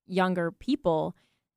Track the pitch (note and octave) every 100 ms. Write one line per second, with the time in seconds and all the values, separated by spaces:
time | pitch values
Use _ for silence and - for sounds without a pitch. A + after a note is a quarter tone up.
0 | - F#3 F#3 F3+ E3+ - - - F3+ D#3+
1 | D#3+ - _ _ _